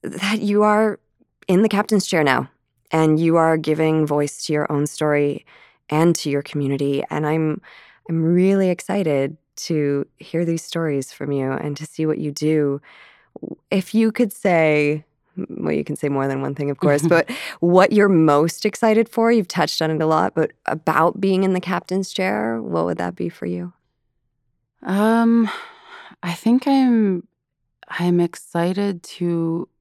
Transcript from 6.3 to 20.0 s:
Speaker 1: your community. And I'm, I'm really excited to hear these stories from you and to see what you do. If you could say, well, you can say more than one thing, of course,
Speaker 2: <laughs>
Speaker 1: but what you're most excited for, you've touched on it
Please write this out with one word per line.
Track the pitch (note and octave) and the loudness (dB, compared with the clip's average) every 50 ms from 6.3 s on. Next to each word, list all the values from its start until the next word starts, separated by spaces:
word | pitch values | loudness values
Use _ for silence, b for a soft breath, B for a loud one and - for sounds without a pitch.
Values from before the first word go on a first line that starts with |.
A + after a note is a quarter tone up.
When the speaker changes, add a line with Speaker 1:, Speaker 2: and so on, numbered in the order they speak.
Speaker 1:
your | C#3 C#3+ | -2 -4
community. | C#3 - - D3 C#3+ C3+ C#3 C#3 C#3+ C#3 C#3 C3+ - - | -4 -4 -6 -4 -2 -2 -2 -2 -2 -2 -2 -2 -4 -4
And | D#3+ D3+ D#3 | -4 -4 -2
I'm, | D3+ D#3 D#3+ D#3+ D#3 D3+ - B B B B B B B B B - | 0 0 0 0 -2 -4 -6 B B B B B B B B B -4
I'm | E3 E3 D#3+ | -2 0 2
really | D#3+ F3 F3+ F#3 F#3+ G3 G3 F#3+ F#3 | 2 4 4 4 4 2 2 2 0
excited | F3 F3 - - - G3+ F#3+ D#3+ C#3+ C3+ C#3 C#3 D#3 _ _ _ _ | 0 -2 -4 -6 -4 -2 0 0 0 0 -2 -4 -6 _ _ _ _
to | - - - E3+ D3+ D3 C#3+ C#3+ C#3 C#3 _ _ | -14 -6 -4 -2 -2 0 0 -2 -2 -4 _ _
hear | _ D#3 - - E3 F3 | _ -20 -6 -4 -2 -2
these | E3+ E3 D#3+ | -2 -2 -4
stories | - - - E3+ E3 D#3 C#3+ C#3 C3 - - | -6 -8 -6 -4 -4 -2 -2 -4 -4 -6 -10
from | - - C#3+ | -10 -6 -4
you | C#3+ C#3 C3+ C3 | -4 -2 -2 -2
and | C#3 - - D3 D3 | -4 -4 -4 -6 -8
to | - D#3+ | -8 -10
see | - - - D#3+ | -14 -6 -4 -2
what | D#3 D#3 | -2 -2
you | - D#3 D3 | -2 -4 -6
do. | C#3+ - D3+ D#3 D#3 D#3 D3 C#3+ C#3 C#3+ b b b b b b b b b b b - - - - _ _ _ | -6 -2 -2 0 2 2 0 0 -2 -4 b b b b b b b b b b b -16 -14 -14 -16 _ _ _
If | - F#3+ F#3 - - | -2 -2 -2 0 0
you | A3 A3+ A3 | 0 0 0
could | G#3+ - B3 G3 - | 2 0 0 0 -2
say, | - - G3+ F3 E3 D#3+ D#3 D3+ D3+ D3 D3 D3+ D#3 D3+ _ _ _ _ _ _ F3+ - | -4 0 2 2 4 4 4 4 2 2 0 0 -4 -6 _ _ _ _ _ _ -12 -10
well, | - - - - D#3 | -10 -8 -6 -4 -2
you | D#3 D3 D3 | -2 -2 -4
can | - D3 | -4 -6
say | - - C#3+ | -6 -4 -2
more | C#3 C3+ C3+ | -2 -2 -2
than | C#3 C3+ C3+ | -2 -2 -4
one | C3+ C3+ C#3+ | -4 -6 -6
thing, | C#3 D3 C#3+ | -4 -4 -4
of | C#3+ | -4
course, | _ - D3 C#3+ C#3+ D3 | _ 2 2 2 2 2
Speaker 2:
<laughs> | |
Speaker 1:
but | E3 E3+ E3 - B A#3+ B B B B B | 2 2 2 2 B -6 B B B B B
what | - E3+ F3 F#3 F#3 - G#3+ | 0 4 4 4 4 4 4
you're | G#3 G3 G3+ | 4 4 4
most | G3 D#3+ D#3+ D3+ C#3+ C#3+ D#3 E3+ - - - | 4 4 6 6 4 4 2 0 -2 -4 -4
excited | G#3+ - - - A3 G#3+ A3 A3+ | -6 -2 0 0 2 2 2 0
for, | - - - A3+ A#3 | 0 0 0 2 2
you've | A#3+ A#3 F#3+ | 2 2 0
touched | - - F3 D3+ D3+ - - | -2 -2 -2 -2 -2 0 -2
on | D#3+ D#3 | -2 -2
it | D#3+ D3+ | 0 0